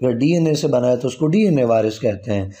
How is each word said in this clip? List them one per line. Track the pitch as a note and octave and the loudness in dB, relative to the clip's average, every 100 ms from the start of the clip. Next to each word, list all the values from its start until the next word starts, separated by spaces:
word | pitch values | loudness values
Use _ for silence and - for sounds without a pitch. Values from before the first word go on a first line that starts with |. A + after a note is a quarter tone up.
अगर | B2+ | -2
डीएनए | A#2+ C#3+ E3+ D#3+ D3+ | 0 0 2 2 0
से | D3+ | 0
बना | B2+ B2 | 0 2
है | B2 | 0
तो | C3 | -2
उसको | - D#3 | -2 0
डीएनए | F#3 G#3+ D3 | 2 2 2
वायरस | A#2+ A2+ A2 A2 | 2 2 0 -2
कहते | A#2+ G2 - | -4 -4 -4
हैं। | G2+ F#2+ - | -4 -4 -10